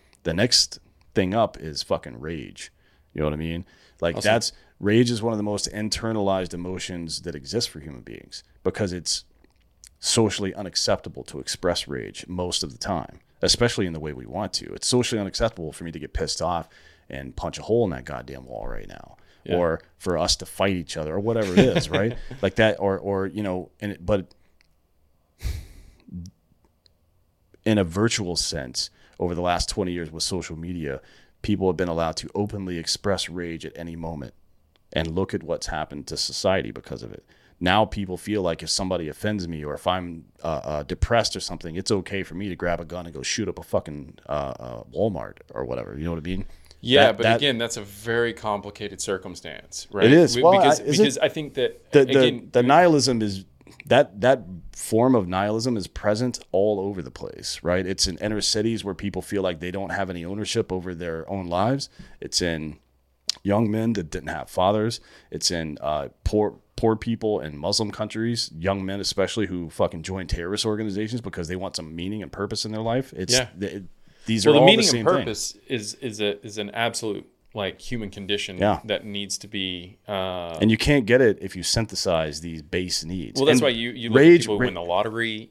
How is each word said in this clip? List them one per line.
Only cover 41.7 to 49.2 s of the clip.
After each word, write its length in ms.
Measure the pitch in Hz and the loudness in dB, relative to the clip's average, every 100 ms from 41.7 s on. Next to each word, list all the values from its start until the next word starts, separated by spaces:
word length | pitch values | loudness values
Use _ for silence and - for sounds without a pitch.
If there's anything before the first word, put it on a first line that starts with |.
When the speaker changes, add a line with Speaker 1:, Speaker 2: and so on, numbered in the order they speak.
| 82 | -6
Speaker 1:
it's 160 | 98 | 0
okay 320 | 101 87 98 | 0 0 -6
for 100 | 85 | -6
me 160 | 82 101 | -8 -8
to 60 | 87 | -4
grab 240 | 87 85 | -2 -2
a 60 | 82 | -4
gun 200 | 87 85 | -10 -10
and 80 | |
go 80 | 76 | -8
shoot 260 | 64 - 101 | -4 -2 -4
up 100 | - | -6
a 40 | |
fucking, 540 | - - - 73 65 - - | -2 -2 -2 -12 -14 -16 -6
uh, 40 | |
uh, 520 | 73 69 - 60 58 57 | -4 -4 -8 -12 -14 -10
Walmart 540 | 62 110 82 50 - - | -2 0 -2 -8 -14 -14
or 100 | - 62 | -8 -6
whatever. 300 | 62 50 64 | -6 -8 -6
You 100 | 82 | -4
know 60 | |
what 60 | 82 | -4
I 80 | 80 | -4
mean? 180 | 95 - - - - | -4 -6 -12 -20 -10
Speaker 2:
Yeah, 220 | 110 135 131 | 4 6 8
Speaker 1:
That, 100 | 104 | 6
Speaker 2:
but 60 | |
Speaker 1:
that 120 | 113 113 | 4 4
Speaker 2:
again, 200 | 143 117 | 2 0
that's 180 | 117 117 | -2 -6
a 60 | |
very 500 | 98 101 113 117 117 | -10 -10 -2 0 0
complicated 640 | 110 107 104 101 - 104 92 | -2 -4 -4 -6 -10 -10 -8
circumstance, 840 | - 95 | -4 -4